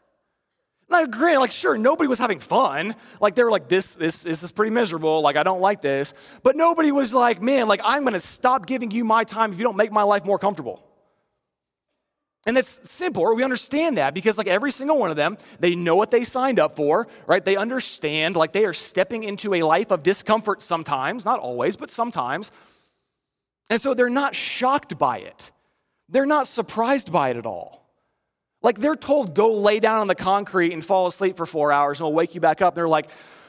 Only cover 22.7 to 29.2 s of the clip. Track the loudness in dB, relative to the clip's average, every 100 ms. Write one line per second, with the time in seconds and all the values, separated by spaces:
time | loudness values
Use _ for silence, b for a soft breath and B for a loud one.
22.7 | b b b _ _ _ _ _ _ -6
23.7 | -4 0 0 0 0 -2 -4 -6 -2 0
24.7 | 0 -4 -4 -2 -4 -10 -18 -20 _ _
25.7 | _ _ _ _ 0 2 2 0 -4 -4
26.7 | -2 0 0 0 0 0 -2 -6 -10 -12
27.7 | -20 _ _ _ _ _ _ _ _ 0
28.7 | 2 0 -2 0 0